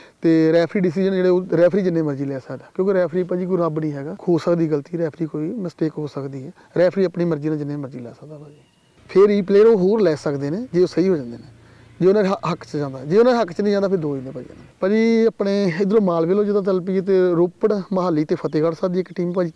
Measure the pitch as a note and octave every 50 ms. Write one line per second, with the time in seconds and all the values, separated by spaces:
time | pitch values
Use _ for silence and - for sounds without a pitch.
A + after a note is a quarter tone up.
0 | - - _ _ - E3+ E3 D#3+ D#3+ D#3+ D#3+ E3+ E3+ D#3 - G#3 F#3 F#3 C#3+ F#3
1 | F#3+ G3 G3 F#3 F3+ F#3 F3+ F3+ F#3 - - D#3+ F3 F3 - G3+ F#3+ F#3 E3+ E3
2 | D#3 D3+ C#3 C3 C#3+ C#3 C#3 C3 - - C3+ B2+ - - _ - F#3 G3 G3 F#3
3 | F3+ D#3+ D3 F3+ F3 E3+ F3+ F3+ F#3 F3 F#3+ E3+ E3+ D#3+ D3+ D#3+ D#3 D#3 C#3+ C#3
4 | C#3 D3+ F#3+ - - F#3 F3 D#3 - F3+ F3 E3+ E3 D3+ D#3 D3 C#3 - - E3
5 | E3 D#3 - - E3+ D#3 - D3+ D3+ E3 A#3 A#3+ F#3 E3+ - - E3 D#3 - D#3
6 | D3+ C#3 - C#3+ C3+ C#3 C3+ C3+ B2+ D#3 - _ - _ _ - F3 F#3 - G3
7 | F#3+ E3+ - E3+ F3 E3+ D#3+ D3 C#3+ D#3 D#3 D3+ D3 C#3+ C#3+ D3 C#3+ B2+ C#3 B2+
8 | A#2+ A#2 B2 - C3+ D3+ D#3 C#3+ D3+ - - - _ _ _ _ _ _ _ _
9 | _ - - F#3 G3+ G#3 G3+ G3+ F3+ F#3 G3 G3+ A3 A3+ A#3 F#3+ F3+ F#3 G#3+ A3+
10 | G3+ E3 D3+ C#3+ - D#3 C#3+ C#3 C#3 C#3+ D#3 G#3 B3+ C4 E3 F3 F3+ E3 - E3+
11 | F3+ F#3+ F#3 D3+ B2+ A#2+ A#2 A#2 - - - - - - - - - - - -
12 | D#3+ F#3 G3 G#3+ G3 F#3 G3 - - D#3+ E3+ - - - - D3 D3 C#3 C3 C3
13 | B2+ D3 F3 G#3+ A#3 B3+ B3 A#3 A3 F3 D#3+ - G3+ G#3 G3+ G3+ G3 F#3+ G3 F3+
14 | D#3 D3 C#3+ C3+ B2+ C3 C#3+ B2+ B2 - - - - - _ _ - F#3+ G#3+ A3
15 | A3+ A3+ A3+ A3+ A3+ A3+ - - G3+ G3 G3 G3+ G3+ F#3 D#3+ E3 G3+ F#3 G#3 A3+
16 | G3+ F3+ E3+ E3 E3 E3+ F#3+ G#3 G#3 G3+ G3+ G#3 F#3 G3+ F#3+ F#3 E3 G3 F#3 F#3+
17 | F3+ G3 F#3+ F#3 F3+ F3+ F3 E3 F3 F3+ - _ - A3 G#3+ G3+ F3+ - F#3 F#3
18 | F3 F#3 E3 D3+ D#3 - F3+ D#3+ - D#3 D3+ D#3 D3+ E3 E3 - - F#3 F3 F#3+
19 | F3 - E3+ - F3 F3 F3 F#3+ F3+ E3 -